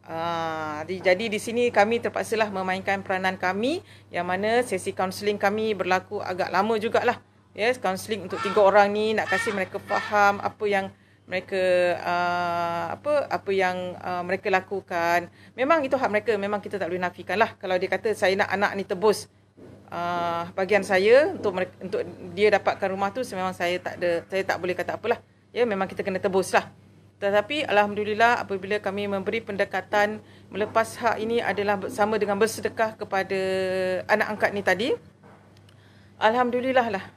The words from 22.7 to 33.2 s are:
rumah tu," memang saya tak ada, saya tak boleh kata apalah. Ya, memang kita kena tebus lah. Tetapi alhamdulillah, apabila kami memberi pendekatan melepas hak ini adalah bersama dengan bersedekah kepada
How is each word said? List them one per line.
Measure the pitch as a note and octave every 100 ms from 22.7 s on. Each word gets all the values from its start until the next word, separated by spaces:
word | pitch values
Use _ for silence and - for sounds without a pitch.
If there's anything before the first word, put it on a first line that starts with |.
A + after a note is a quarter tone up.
| - G3
rumah | F#3+ G3 G#3+
tu," | B3+
memang | F#3+ F#3 F#3
saya | F3 F3+
tak | F3 -
ada, | F3 E3+ -
saya | F#3+
tak | F#3+ G#3
boleh | F3+ F3+
kata | - D#3
apalah. | A3 A#3+ _ _ _ G3+
Ya, |
memang | A#3+ G3 F#3+
kita | F#3+
kena | G3 F#3
tebus | G3+ F#3+ F#3
lah. | G#3+ - - - - - _
Tetapi | G3+ G#3 G#3 G3 -
alhamdulillah, | G3+ G#3 G#3 G#3 G#3 A#3 A#3+
apabila | G3 G3 F#3+ G#3
kami | G#3 G3 G3+
memberi | G3 F#3+ A3+
pendekatan | A3 G3 G3 F#3+ F#3 G#3 G#3 G#3+ - - -
melepas | F#3+ G#3 A3 A3 -
hak | A#3 -
ini | G#3+ A#3
adalah | - G3 G3+ G3+
bersama | F#3+ - G#3 G#3+
dengan | G3+ G3
bersedekah | G#3+ A3 G#3+ - A3 A3
kepada | G#3 G3